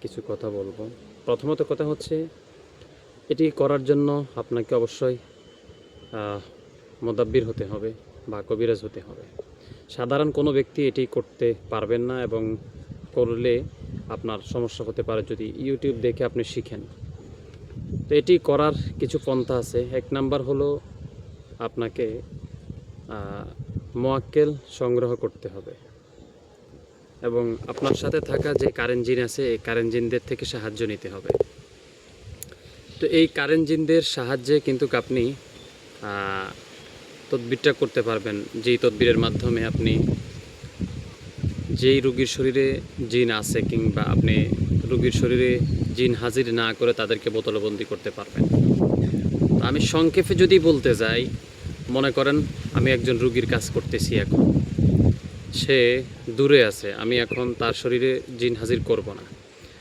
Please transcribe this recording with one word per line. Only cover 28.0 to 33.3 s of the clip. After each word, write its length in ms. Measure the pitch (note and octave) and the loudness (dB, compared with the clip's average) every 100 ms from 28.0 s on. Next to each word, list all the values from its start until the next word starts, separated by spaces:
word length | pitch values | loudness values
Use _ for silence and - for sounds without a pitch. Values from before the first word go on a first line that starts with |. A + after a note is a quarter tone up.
| C#3+ D#3 | 0 -2
থাকা 340 | - C3+ D3 | 0 -2 0
যে 160 | C#3 C3+ | 2 0
কারেন্ট 360 | - A#2+ B2 A#2+ | 0 0 0 2
জিন 160 | B2+ | 0
আছে, 200 | A#2+ - C3 | 0 -2 -2
এই 100 | A2+ | -2
কারেন্ট 280 | - A#2 A#2 | -2 0 0
জিনদের 280 | A#2+ A#2 A#2+ - | 0 0 -2 -4
থেকে 180 | B2+ | -6
সাহায্য 400 | A#2 B2 G#2+ G#2+ | -6 -6 -8 -4
নিতে 240 | A2 G#2 G2 | -4 -4 -10
হবে। 200 | F#2+ - - - - - - - - - - - - - - - - - - | -6 -2 -2 -4 -12 -20 -20 -20 -20 -20 -20 -20 -18 -18 -20 -20 -20 -20 -4
তো 60 | D#3 | 2
এই 200 | E3 | 4
কারেন্ট 420 | D#3+ | 4